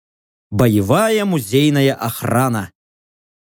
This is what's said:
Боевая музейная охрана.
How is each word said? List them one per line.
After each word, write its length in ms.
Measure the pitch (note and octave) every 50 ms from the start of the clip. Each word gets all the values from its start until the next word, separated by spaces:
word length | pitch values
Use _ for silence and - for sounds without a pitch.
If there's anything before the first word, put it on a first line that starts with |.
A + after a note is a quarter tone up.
| _ _ _ _ _ _ _ _ _ _
Боевая 760 | G#2 G2+ B2+ A#2 G#2+ G#2 G2 F#2+ C#3 F#3 A3 A3 A3 G#3+ G3+
музейная 680 | G3 F3 D3 A2 F#2+ A#2+ C#3 D3+ D3+ C#3+ C#3 C#3 C3+ -
охрана. 800 | - A2+ A#2 - - - G#2 A2 A#2+ C3+ B2+ A#2 G#2+ F#2+ - - _ _ _ _ _ _ _ _ _ _ _ _ _ _